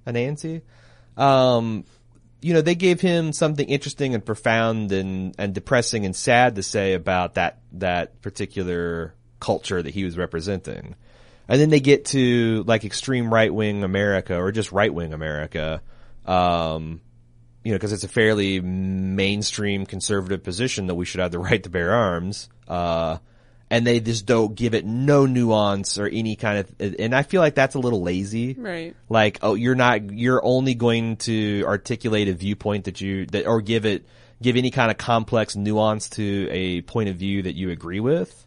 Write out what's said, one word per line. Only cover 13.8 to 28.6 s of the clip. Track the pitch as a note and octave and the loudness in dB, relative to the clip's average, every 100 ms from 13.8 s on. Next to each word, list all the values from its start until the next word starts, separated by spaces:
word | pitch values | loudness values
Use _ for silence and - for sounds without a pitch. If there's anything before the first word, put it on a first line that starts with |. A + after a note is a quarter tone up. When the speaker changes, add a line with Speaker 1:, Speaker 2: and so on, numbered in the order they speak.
Speaker 1:
America | G2 G2 G2+ F#2+ - F2 | 0 0 2 0 0 -2
or | F#2 | -2
just | A2 G2+ | -2 -2
right-wing | F#2+ G#2+ D#2 E2 | 2 2 0 -6
America, | D#2 D#2 D2+ D2+ E2 D#2 D#2 - - - - - | -6 -6 -6 -6 -4 -4 -4 -8 -18 -20 -16 -2
um, | F2+ F2 E2+ E2 D#2+ D#2+ D#2+ - _ _ _ - - | 2 2 2 0 -4 -8 -12 -16 _ _ _ -20 -12
you | A2 | -4
know, | G2 | -2
'cause | G2+ | -2
it's | G2+ G2 | -4 -4
a | |
fairly | - A2 G#2+ G2 F#2+ | 2 4 4 2 0
mainstream | F2+ F#2 F#2+ F#2+ F#2+ G2 G2 G#2 G2+ - G#2 G2 F#2+ | -2 -4 -4 -2 -2 0 0 0 -4 -4 -4 -4 -6
conservative | G2 - G#2 F#2 F#2+ | -8 -4 -2 -2 -6
position | - F2+ B2 - F#2 | -6 -4 -4 -2 -4
that | F2 | -4
we | F2+ | -4
should | F2+ | -4
have | F2+ | -4
the | E2+ | -4
right | F2+ G#2 | -2 -2
to | F#2 | -2
bear | F2 E2+ | -4 0
arms. | A2+ G#2 E2+ F2+ G2+ - - - | 2 2 -2 -4 -8 -14 -20 -8
Uh, | F2 F2 E2 E2 D#2+ - _ _ _ _ | -4 -2 -2 -2 -6 -12 _ _ _ _
and | A#2 A#2+ | 0 2
they | A#2+ | 2
just | A2 A2+ G2 | 0 -4 2
don't | A#2 A2 G#2 | 2 2 0
give | A#2 | 0
it | G#2+ F#2 | 0 -2
no | A#2 C#3 C#3+ C#3 | -2 4 6 6
nuance | B2+ A#2+ A2 G#2 G2+ G2 - | 4 4 4 2 0 -2 -4
or | G2+ | -2
any | G#2+ A2 G#2+ | -2 -4 -2
kind | A2+ G#2 | -2 -2
of, | F#2+ - G2+ - | -4 -6 -6 -2
and | A2+ | 0
I | B2+ | 0
feel | D3 F#3+ | 2 4
like | D#3 | 4
that's | D3 C3 C#3+ | 4 2 2
a | |
little | B2 A2+ | 0 0
lazy. | F2 F2+ G2 A2+ B2 | 0 -2 -2 -4 -4
Speaker 2:
Right. | C3+ | -6